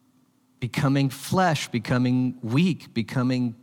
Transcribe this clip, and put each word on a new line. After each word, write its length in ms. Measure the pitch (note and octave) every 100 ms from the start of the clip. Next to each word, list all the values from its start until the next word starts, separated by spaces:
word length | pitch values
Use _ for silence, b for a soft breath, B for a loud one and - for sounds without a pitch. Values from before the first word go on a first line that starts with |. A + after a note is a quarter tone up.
| _ _ _ _ _ _
becoming 500 | A#2+ - C#3 C#3 C3+
flesh, 580 | - - F3+ F3+ D3 -
becoming 680 | A#2+ - B2+ B2 B2+ B2+ -
weak, 500 | G#2+ C3+ F#3 C3+ -
becoming 640 | A#2 A2 C3 B2+ B2+ B2 G#2+